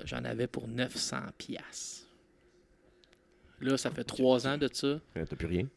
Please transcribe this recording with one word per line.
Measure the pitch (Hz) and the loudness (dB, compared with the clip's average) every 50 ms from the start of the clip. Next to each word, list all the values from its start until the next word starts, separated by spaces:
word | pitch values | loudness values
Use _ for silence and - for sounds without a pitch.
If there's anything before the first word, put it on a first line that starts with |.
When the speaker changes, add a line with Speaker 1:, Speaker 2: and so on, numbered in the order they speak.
| - | 0
Speaker 1:
j'en | - 131 123 123 | -4 -6 -4 -4
avais | 123 117 113 120 | -4 -2 -2 -2
pour | 123 - 131 120 113 | -2 -2 -6 -6 -4
neuf | 113 123 127 127 - | -4 -2 -2 -2 -2
cents | - - - - 135 - - - - | -4 -4 -4 -4 -6 -6 -8 -10 -12
piastres. | - - - - - - - - - - - - - - - - _ _ _ _ _ _ _ _ _ _ _ _ _ _ _ _ - _ - _ _ _ _ _ - - - - | -12 -10 -10 -10 -10 -12 -12 -12 -12 -12 -12 -14 -16 -20 -20 -20 _ _ _ _ _ _ _ _ _ _ _ _ _ _ _ _ -20 _ -20 _ _ _ _ _ -20 -20 -14 -4
Là, | - 127 135 | 0 2 2
ça | 131 - 123 | 2 2 0
fait | - - 120 | -2 -2 -4
trois | - - - 131 127 127 123 117 | -4 2 6 8 8 8 8 6
ans | 131 139 | 2 2
de | 147 147 127 - | 2 2 0 0
ça. | - - | 0 0
Speaker 2:
Euh, | 139 143 156 - - - 90 80 - | 0 0 -2 -4 -8 -6 -6 -4 -4
t'as | - | -4
plus | - 82 82 | -4 -2 0
rien. | 87 87 104 139 - | 2 2 2 0 -4